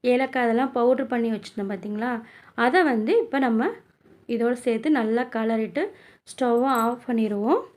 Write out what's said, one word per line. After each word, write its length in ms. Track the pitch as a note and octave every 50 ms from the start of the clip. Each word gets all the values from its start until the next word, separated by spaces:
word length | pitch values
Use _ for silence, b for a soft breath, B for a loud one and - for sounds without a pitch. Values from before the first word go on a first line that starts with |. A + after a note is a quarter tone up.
| - B3
ஏலக்காய் 360 | B3 B3 C4 B3+ B3+ C4 B3
அதெல்லாம் 280 | A#3 A3+ A#3 C4+ B3+ B3
பவுடர் 340 | B3+ A#3 B3 C4 B3+ C4+ C4 B3+
பண்ணி 160 | A#3 A#3 A3+ A3+
வச்சிருந்தோம் 400 | G#3 - - - - G3+ G3 G3+
பார்த்தீங்களா? 400 | F#3 E3+ G#3 G#3 G#3 A3 B3 B3 A3 A3 B B B B B B - A#3
அதை 140 | B3+ B3+ F#4 F4+ D4+ B3
வந்து 200 | A3 G#3+ A3+ F#4+ A#4+ A#4
இப்ப 140 | A#4 - C#4 C4
நம்ம 240 | B3 A3+ A3 A#3+ G4 A#4 - - _ _ _ _ _ - _ _ - A#3
இதோட 200 | A3+ A3+ A#3 B3 A#3+ -
சேர்த்து 220 | B3+ A3+ A3 A3+ D#4 D#4 C4
நல்லா 240 | A3 A3 A3 A#3 B3+ B3 -
கலரிட்டு 480 | A3+ A3 A3 A3+ A3 A3 G3+ E3+ C#4 F4 G#4 B B B B B B B - -
ஸ்டவ்வை 380 | - C4 A#3+ A#3 A#3+ B3 C4+ C4+ A#3 A3+
ஆஃப் 220 | A#3 A#3+ B3 - -
பண்ணிடுவோம். 520 | A#3+ A3+ A3 G#3+ G#3 G3+ G#3 A#3 E4 B4 - - _